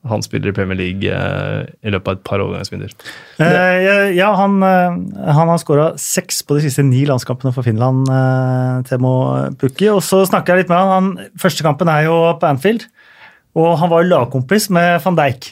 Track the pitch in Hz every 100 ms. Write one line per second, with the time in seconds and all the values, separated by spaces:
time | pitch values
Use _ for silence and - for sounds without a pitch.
0 | 127 107 107 110 101 98 95 92 90 95
1 | 95 92 92 95 98 101 95 - 110 98
2 | 98 95 - 101 98 92 95 95 101 -
3 | - - - - 156 180 180 180 190 202
4 | 202 175 196 190 196 196 190 185 180 175
5 | - - - 147 165 170 - 147 160 147
6 | - - 180 - - 147 151 131 139 123
7 | 147 127 - 127 135 127 123 110 127 131
8 | 131 131 131 131 127 127 127 127 127 127
9 | 127 131 131 131 135 135 131 - 202 208
10 | - 190 190 185 156 180 180 175 190 190
11 | 190 180 196 - 185 - 151 147 175 151
12 | 156 165 165 165 170 139 185 226 - _
13 | _ - - _ _ - 165 165 170 165
14 | 180 170 120 131 127 208 208 175 175 170
15 | 170 170 143 117 -